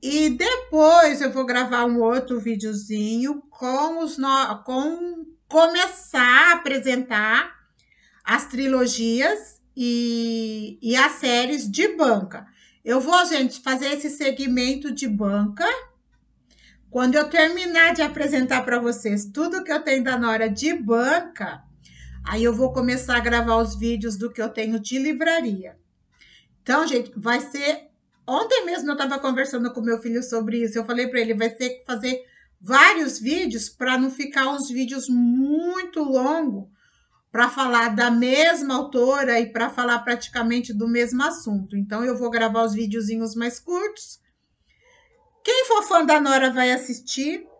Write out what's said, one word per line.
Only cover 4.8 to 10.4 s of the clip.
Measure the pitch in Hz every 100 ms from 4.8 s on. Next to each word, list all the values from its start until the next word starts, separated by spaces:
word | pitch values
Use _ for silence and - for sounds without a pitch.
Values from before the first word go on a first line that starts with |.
| 294 339 349 339 320 - _
começar | 311 330 339 359 - - 262
a | 247 247 330
apresentar | 339 320 269 269 247 254 214 214 233 349 - _ _ _ _ _ _
as | - 220 -
trilogias | 247 269 262 247 - 226 233 294 427 - - _ -
e, | 240 240 240 233 233 226